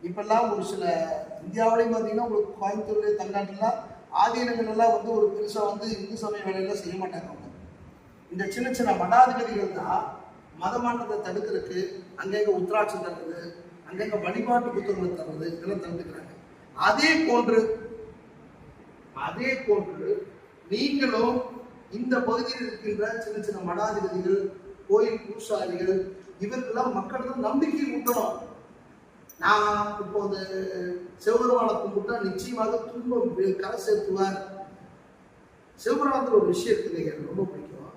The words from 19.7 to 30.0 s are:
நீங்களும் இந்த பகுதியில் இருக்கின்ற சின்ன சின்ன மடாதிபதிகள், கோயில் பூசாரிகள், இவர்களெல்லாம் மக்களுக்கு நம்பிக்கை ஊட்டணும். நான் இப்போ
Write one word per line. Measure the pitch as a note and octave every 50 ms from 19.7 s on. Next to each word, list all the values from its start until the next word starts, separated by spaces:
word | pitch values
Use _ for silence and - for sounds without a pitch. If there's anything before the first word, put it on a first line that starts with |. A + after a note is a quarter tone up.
| G#3 F#3+ F3 F3+ - - F#3+ F#3+ G#3 - - - - - - - - - - -
நீங்களும் | G3 A3+ C4+ C#4+ C#4+ C#4 C4+ B3 B3 A3+ A#3 B3 B3+ B3 B3+ - - - - - - - - -
இந்த | F#3 A3 B3+ B3+ B3+ B3
பகுதியில் | - G#3+ A3+ A#3+ - - - - A#3+ -
இருக்கின்ற | - - A3 G#3 G3+ G3 G#3 A3 A3 A3+ A3
சின்ன | G#3 G#3+ G#3 G3+
சின்ன | G#3 G3 F#3+ F#3 F3
மடாதிபதிகள், | F3 F#3+ G#3 G#3+ G#3+ G3+ F#3+ F4+ F4+ F#3 F3+ - F#3+ G3+ F#3+ - - - - - - - - -
கோயில் | G3 A3 A3 A3+ A3+ - -
பூசாரிகள், | G3 G#3 - - - G#3+ G3 - F3 F3 F3 F#3 F#3 F#3+ F#3+ F#3 - - - - - - -
இவர்களெல்லாம் | G3 G#3 B3+ B3+ B3+ - A3+ B3 B3+ B3 - -
மக்களுக்கு | G3 - - C4 A#3 B3+ - B3 G#3+ -
நம்பிக்கை | C4+ C#4 D#4+ D4+ - - C#4+ - - D4
ஊட்டணும். | - A#3+ A#3+ A3+ G#3 - - - - - - - - - - - - - - - - - - - - - - -
நான் | - F#3+ G#3 G#3 G#3 G#3 G#3 G#3 G#3 G#3 G#3+
இப்போ | G#3